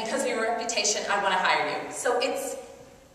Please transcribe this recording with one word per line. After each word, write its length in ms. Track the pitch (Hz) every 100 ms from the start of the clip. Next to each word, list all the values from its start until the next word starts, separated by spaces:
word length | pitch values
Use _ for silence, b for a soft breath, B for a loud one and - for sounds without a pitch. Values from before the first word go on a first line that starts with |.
because 180 | 220 269
of 60 | 247
your 140 | 220
reputation, 600 | 220 233 240 214 202 208 208
I 120 | 202
wanna 140 | 202 180 160
hire 180 | 156 -
you." 220 | 120 -
So 300 | - 247 -
it's, 360 | 269 - - - - - - - -